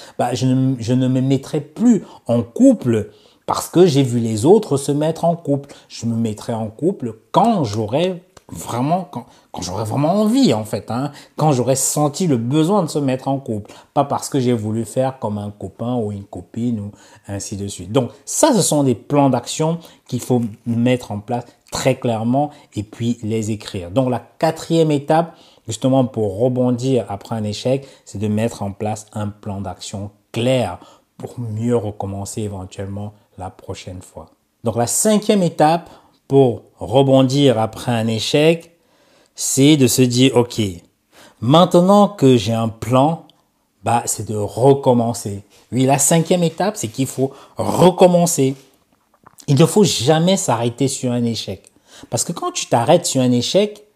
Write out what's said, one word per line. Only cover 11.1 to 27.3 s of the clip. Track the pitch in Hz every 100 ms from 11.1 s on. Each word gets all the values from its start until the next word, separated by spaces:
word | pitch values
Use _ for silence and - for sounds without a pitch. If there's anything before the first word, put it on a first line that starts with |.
| - - -
quand | 156
j'aurai | 123 120 135
senti | - 156 147 143 180
le | 120
besoin | 117 151 156 208
de | 156
se | 156
mettre | 135 131 135
en | 139
couple, | 135 107 101 - _
pas | 139
parce | 139 127 -
que | 143
j'ai | 123
voulu | 117 107 113
faire | 110 131 131 -
comme | 107 104
un | 101
copain | - 98 - 117 123
ou | 104
une | 101 98
copine | 90 92 113 120 110
ou | 101 - - - -
ainsi | 101 - 98
de | 101
suite. » | - 90
Donc | 127 117 - -
ça, | - 302
ce | 220
sont | 143 147
des | 135
plans | 117 - 143 139
d'action | 123 - - 160 170 - - -
qu'il | 123
faut | - 123 113 101 120
mettre | 117 123 123 -
en | 104
place | - 123 - _ _
très | - 135 127
clairement | 123 110 117 135 147 - _ 107
et |
puis | 107 - 117 117
les | 107 113 107
écrire. | 104 - 98 85
Donc | 117 127
la | 120
quatrième | - - 160 160 - 165 156
étape, | 143 143 160 170 - _ _ -
justement | - 131 135
pour | 123 113 104 95
rebondir | 127 127 123 120 131 120 101
après | 101 -